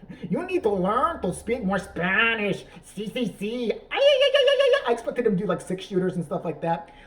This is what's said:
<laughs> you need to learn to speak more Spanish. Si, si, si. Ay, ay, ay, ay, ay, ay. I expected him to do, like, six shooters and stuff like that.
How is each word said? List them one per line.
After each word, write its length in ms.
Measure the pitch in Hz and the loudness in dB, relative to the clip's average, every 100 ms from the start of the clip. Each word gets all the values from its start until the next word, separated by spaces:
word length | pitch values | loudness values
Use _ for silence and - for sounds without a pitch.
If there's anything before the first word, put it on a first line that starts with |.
<laughs> 300 | - - 190 | -18 -14 -6
you 140 | 208 359 | -4 -2
need 160 | 359 | -2
to 80 | 226 | 0
learn 500 | 202 180 226 311 330 | 0 0 0 0 -2
to 100 | 190 | -6
speak 320 | 147 - 247 | -6 -4 -4
more 140 | 196 196 | 0 -2
Spanish. 840 | - - 170 196 226 226 208 165 - - | -4 -4 0 2 2 2 0 -2 -6 -20
Si, 260 | - - 214 | -18 -10 -6
si, 240 | 247 233 - | -2 -4 -4
si. 340 | 202 240 233 | -6 -4 -4
Ay, 40 | - - | -4 -4
ay, 280 | 381 554 539 | 4 6 6
ay, 80 | 571 | 4
ay, 120 | 539 523 | 6 4
ay, 80 | 539 | 6
ay. 220 | 554 494 494 | 4 4 2
I 40 | |
expected 340 | 480 - - 226 | -2 -2 0 0
him 100 | 185 | 0
to 60 | |
do, 40 | 202 | 0
like, 140 | 165 | -4
six 240 | - 185 | -4 -8
shooters 320 | - 190 180 175 | -2 -2 0 -2
and 80 | |
stuff 200 | 160 175 | -4 -4
like 160 | 175 151 | -6 -6
that. 280 | 165 165 - - | -2 -2 -4 -20